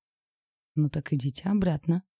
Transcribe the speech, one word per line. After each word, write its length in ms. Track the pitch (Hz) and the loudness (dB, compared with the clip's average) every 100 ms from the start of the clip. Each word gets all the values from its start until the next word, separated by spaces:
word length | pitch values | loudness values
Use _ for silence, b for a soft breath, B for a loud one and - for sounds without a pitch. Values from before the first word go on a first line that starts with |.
| _ _ _ _ _ _ _ | _ _ _ _ _ _ _
«Ну 140 | 151 151 | 0 0
так 240 | 151 - | 0 -2
идите 360 | 127 135 - 190 | -2 -2 -4 -2
обратно, 540 | 208 185 147 165 175 - | 0 2 0 0 -2 -2